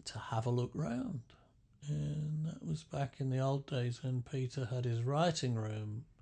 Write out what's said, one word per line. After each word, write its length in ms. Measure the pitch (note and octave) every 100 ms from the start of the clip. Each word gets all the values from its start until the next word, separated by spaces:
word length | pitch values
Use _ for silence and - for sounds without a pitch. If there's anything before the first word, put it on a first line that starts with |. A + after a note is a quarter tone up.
| -
to 120 | A2
have 280 | - A2+ A#2+
a 40 |
look 200 | A#2+ A#2+
round. 460 | - E3+ A#3+ C4 B2+ - - - _ - - D3
And 580 | D3 D3 D3 D3+ D#3 D#3
that 200 | - -
was 160 | D#3
back 340 | - C#3+ C3 -
in 80 | C3+
the 100 | C3
old 260 | C3+ C#3 C#3
days 360 | C3+ B2 A#2+
when 200 | C3 B2+
Peter 440 | A#2+ C3+ B2+ - B2+
had 120 | B2+ B2
his 160 | A#2
writing 520 | A#2+ D3 F3 D#3+ B2+
room 500 | A2+ G#2+ G#2+ G#2+ A2 - -